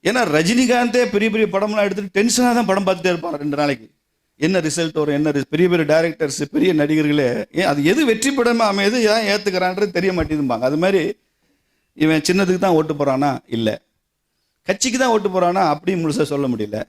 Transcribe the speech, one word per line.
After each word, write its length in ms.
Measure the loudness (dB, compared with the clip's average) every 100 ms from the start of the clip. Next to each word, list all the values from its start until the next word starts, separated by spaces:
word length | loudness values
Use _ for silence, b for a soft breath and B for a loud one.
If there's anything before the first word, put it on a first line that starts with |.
ஏன்னா 160 | 0 0 2
ரஜினிகாந்தே 720 | 2 2 2 2 2 2 0 0
பெரிய 180 | 0 0
பெரிய 160 | 0 0
படம்லாம் 340 | 0 -2 0 -2
எடுத்துட்டு 300 | -2 -4 0
டென்ஷனா 340 | 0 2 2
தான் 160 | 2 0
படம் 160 | 0 0
பார்த்துட்டே 260 | 0 0
இருப்பான் 260 | -2 -4 -6
ரெண்டு 140 | -4 -2
நாளைக்கு, 300 | -2 -2 -8 _ _ _ _ _
என்ன 200 | 0 0
ரிசல்ட் 380 | 0 -2 -4 -2
வரும், 140 | -2
என்ன 140 | 0 0
ரி-, 180 | -2 -2
பெரிய 180 | 0 2
பெரிய 180 | 2 2
டைரக்டர்ஸ், 540 | 2 0 -2 -6 -4 -4
பெரிய 180 | 0 2
நடிகர்களே, 540 | 2 2 2 2 2 0 -2 -6
ஏன் 140 | -2 0
அது 140 | 2
எது 180 | 2 2
வெற்றி 260 | 2 0 0 0
படமா 280 | 0 2 0
அமையுது, 320 | 2 0 2
ஏன் 220 | 2 0 0
ஏத்துக்கிறான்றது 640 | -2 -2 -2 -2 -2 -2
தெரிய 220 | 0 0
மாட்டேங்குதும்பாங்க. 540 | 0 -2 -2 -2 0 0
அது 60 | 0
மாதிரி 260 | 2 2 0 -6 _ _ _ _ _ _ _ -2
இவன் 260 | 0 2 2
சின்னத்துக்கு 360 | 0 2 0
தான் 120 | 2 2
ஓட்டு 160 | 0
போறானா, 360 | -2 -2 0 0 -2 _
இல்ல, 220 | -2 -2 -4 _ _ _ _ _ _ _ _ -6
கட்சிக்கு 300 | -4 -2 0
தான் 160 | 2 2
ஓட்டு 120 | 0
போறானா, 360 | 0 0 2 0
அப்படியும் 340 | 0 -2 -2
முழுசா 200 | -2 -2
சொல்ல 240 | -2 -2 -2
முடியல. 320 | -2 -4 -6